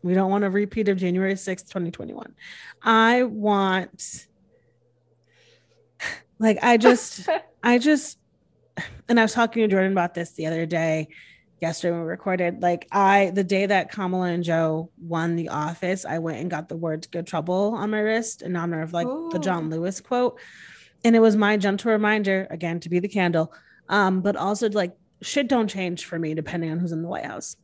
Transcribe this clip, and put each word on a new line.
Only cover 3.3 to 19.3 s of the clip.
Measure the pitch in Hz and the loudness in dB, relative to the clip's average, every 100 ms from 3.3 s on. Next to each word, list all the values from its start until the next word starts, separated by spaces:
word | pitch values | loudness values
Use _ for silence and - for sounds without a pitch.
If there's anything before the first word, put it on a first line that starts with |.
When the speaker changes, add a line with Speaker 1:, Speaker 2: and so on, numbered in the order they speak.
| 214 208 202 196 185 180 - - - - _ _ _ _ _ _ _ _ _ _ _ _ _ _ _ _ _ - - _ _ | 0 0 2 2 0 -2 -10 -12 -12 -18 _ _ _ _ _ _ _ _ _ _ _ _ _ _ _ _ _ -10 -10 _ _
Speaker 1:
like, | 220 214 | 2 4
I | 247 240 | 6 8
just, | 220 349 - - 190 330 - | 8 6 2 -10 -4 -4 -4
Speaker 2:
<laughs> | _ | _
Speaker 1:
I | 240 240 | 2 4
just, | 262 302 - - _ _ _ _ _ - - - - | 4 2 0 -12 _ _ _ _ _ -14 -14 -16 0
and | 233 | 4
I | |
was | 220 | 4
talking | 240 233 233 | 2 0 2
to | 214 | 2
Jordan | 190 190 | 2 2
about | 190 175 | 0 -2
this | 175 165 - | -4 -10 -6
the | 160 | -4
other | 165 165 | -4 -2
day, | 165 165 156 156 - - - _ _ | -2 0 -2 -4 -12 -20 -20 _ _
yesterday | 165 160 175 | -6 -4 -2
when | 170 | -2
we | 160 | -4
recorded, | 180 - 185 175 - | -6 -4 -2 -2 0
like, | 175 175 - | -2 -2 0
I, | 196 196 196 196 190 | 4 6 6 4 0
the | |
day | 185 190 196 | 0 0 2
that | 196 - | 2 0
Kamala | - 185 185 180 | -4 -4 -2 0
and | 170 | -2
Joe | 170 165 160 160 170 _ | 0 2 2 -2 -6 _
won | 170 165 165 170 | -6 -2 0 -2
the | 165 | -4
office, | 147 151 170 180 190 - | -4 -4 -4 -4 -4 -4
I | 165 | -6
went | 165 143 | -4 -6
and | 170 | -6
got | 170 160 | -6 -8
the | 165 | -6
words | 165 156 160 | -4 -6 -6
"good | 175 170 | -10 -6
trouble" | 170 170 180 202 226 | -6 -2 0 0 -2
on | 208 | -4
my | 214 | -2
wrist | 214 220 226 - | 0 0 -2 -8
in | - 180 | -6 -4
honor | 170 165 | -4 -4
of, | 160 | -4
like, | 170 247 | -4 -4
the | 277 330 | -6 -6